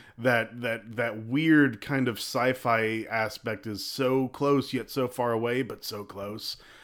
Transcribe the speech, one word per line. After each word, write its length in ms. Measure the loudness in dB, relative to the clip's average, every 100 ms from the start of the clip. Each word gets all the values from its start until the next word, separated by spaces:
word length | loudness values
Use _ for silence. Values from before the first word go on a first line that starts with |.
| -16 -2
that, 440 | 2 4 2 -4
that, 340 | -4 -4 -4 -2
that 260 | -2 -4 -2
weird 540 | 0 6 6 6 2
kind 260 | -2 0 0
of 80 | -2
sci-fi 880 | -4 0 0 2 2 2 2 -2 -2
aspect 560 | -2 -2 -4 -6 -6 -6
is 180 | -8 -6
so 420 | -2 2 2 0
close 440 | 0 2 2 2
yet 160 | -4 -4
so 180 | -2 -2
far 240 | 0 0
away, 300 | 2 0 0
but 240 | -2 -6 -10
so 180 | -10
close. 540 | -10 -8 -8 -8 -10 -10 -14 -20